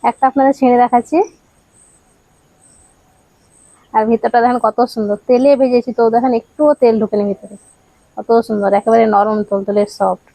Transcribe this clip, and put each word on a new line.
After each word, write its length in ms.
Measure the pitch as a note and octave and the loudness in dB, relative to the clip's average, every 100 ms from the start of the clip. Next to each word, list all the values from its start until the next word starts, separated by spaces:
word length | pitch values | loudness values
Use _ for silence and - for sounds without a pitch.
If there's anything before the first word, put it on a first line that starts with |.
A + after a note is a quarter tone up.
একটা 200 | B3+ A#3+ C4 | -4 -2 -2
আপনাদের 240 | C4 C4+ C4+ | 0 0 0
ছিঁড়ে 180 | C4 B3 | 0 2
দেখাচ্ছি। 340 | B3 A#3+ A#3+ D#4 G#4+ _ _ _ _ _ _ _ _ _ _ _ _ _ _ _ _ _ _ _ _ _ _ _ _ _ _ | 2 0 0 -2 -2 _ _ _ _ _ _ _ _ _ _ _ _ _ _ _ _ _ _ _ _ _ _ _ _ _ _
আর 100 | A3+ A3 | -4 0
ভিতরটা 300 | A3+ A#3 A#3+ | -2 0 0
দেখেন 160 | A#3+ B3 A3+ | 0 0 -2
কত 100 | G#3+ B3 | -2 -4
সুন্দর, 240 | - G#3 G#3 _ | -2 -6 -6 _
তেলে 240 | B3 C4+ C#4 | 2 2 2
ভেজেছি 300 | C4 B3 A#3+ A#3+ | 2 0 -2 -2
তো 60 | A#3 A3+ | 0 2
দেখেন 160 | B3+ A#3 | 0 -2
একটুও 320 | - _ D4+ D4 | -6 _ 0 2
তেল 140 | B3 A3 | 2 2
ঢোকেনি 220 | G#3 G#3 G3+ | -2 -2 -4
ভিতরে, 260 | G3 - G#3 _ _ _ _ _ - | -6 -10 -20 _ _ _ _ _ -16
কত 120 | G#3+ A#3 A3+ | 0 0 0
সুন্দর, 220 | G#3+ G3+ G3 | -4 0 0
একেবারে 240 | G#3+ A3+ A3+ G#3 | 2 2 2 2
নরম 220 | G#3 G#3+ G#3 | 0 -2 -4
তুলতুলে 340 | G3 G3 G3+ G3+ - | -4 -2 -2 -2 -2
সফট 280 | F#3+ F#3 _ | -4 -4 _